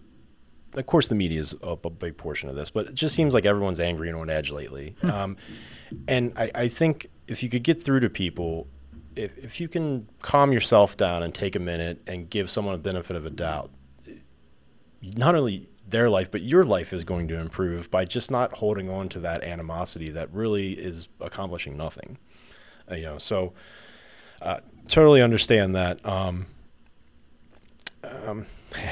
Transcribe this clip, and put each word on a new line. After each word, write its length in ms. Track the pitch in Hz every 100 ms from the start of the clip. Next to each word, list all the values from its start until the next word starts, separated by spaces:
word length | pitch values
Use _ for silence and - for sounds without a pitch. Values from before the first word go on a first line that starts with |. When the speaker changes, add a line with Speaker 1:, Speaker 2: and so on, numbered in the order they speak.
| - - - - - - - 135
Speaker 1:
of 100 | -
course, 220 | 165 -
the 80 | 107
media 240 | 87 80
is 140 | 76 -
a, 140 | 87 82
a 60 | 85
big 280 | 82 85 76
portion 320 | 80 73 69
of 60 | 67
this, 140 | 76
but 180 | 107 -
it 60 | 131
just 200 | 156 -
seems 180 | 151
like 120 | 120 101
everyone's 340 | 104 98 85
angry 300 | 85 80 85
and 80 | 82
on 120 | 80
edge 220 | 78 71
lately. 440 | 71 62 67 76 -
Speaker 2:
Hmm. 80 | 175
Speaker 1:
Um, 260 | 101 98 196 - 110 - - - - -
and 260 | 127 120 120
I, 140 | 113 -
I 120 | 123
think 400 | - 165 151 - - -
if 160 | 123
you 60 | 123
could 140 | 120
get 200 | 123 165
through 160 | 139 135
to 80 | 117
people, 580 | - 90 87 82 82 - - - - - -
if, 220 | 104 -
if 240 | 127 -
you 60 | 165
can 400 | 170 156 131 104 -
calm 300 | - 143 139
yourself 460 | 120 - 107 101 -
down 240 | 95 87
and 100 | 85
take 220 | - 98 92
a 40 |
minute 420 | 87 85 85 85 -
and 220 | 90 82
give 200 | 104 90
someone 240 | 117 101 90
a 40 |
benefit 360 | 95 92 - 87
of 100 | 78
a 40 |
doubt, 400 | 71 82 76 - - - - - - - - _ - - - _ _ 92 110
not 200 | 139 170
only 340 | 120 98 - - 98
their 220 | 113 120
life, 220 | 95 90
but 100 | 101
your 220 | 110 175
life 300 | 151 92 82
is 100 | 90
going 240 | 85 87 82
to 100 | 82
improve 540 | 82 - 90 85 85
by 140 | 92 90
just 260 | 123 -
not 220 | 127 123 -
holding 320 | 107 101 95
on 200 | 95 95
to 100 | 90
that 240 | 85 82
animosity 640 | 82 85 82 82 85 85 80
that 240 | 78 80
really 380 | 92 113 101 95
is 360 | - 92 82 - -
accomplishing 580 | - - 95 87 71 71
nothing. 400 | 80 - - 135 _ - - - - - -
Uh, 40 | 87
you 80 |
know, 140 | 80 73
so, 340 | - 101 90 - - - - - - - - -
uh, 180 | 85 90 - - -
totally 340 | 160 151 139
understand 540 | 120 113 - 110 95 92
that. 280 | 90 - 104
Um, 420 | 95 92 90 92 - - - - - - - - - - - - - - - - 143 107
um, 200 | 107 104 - - - 85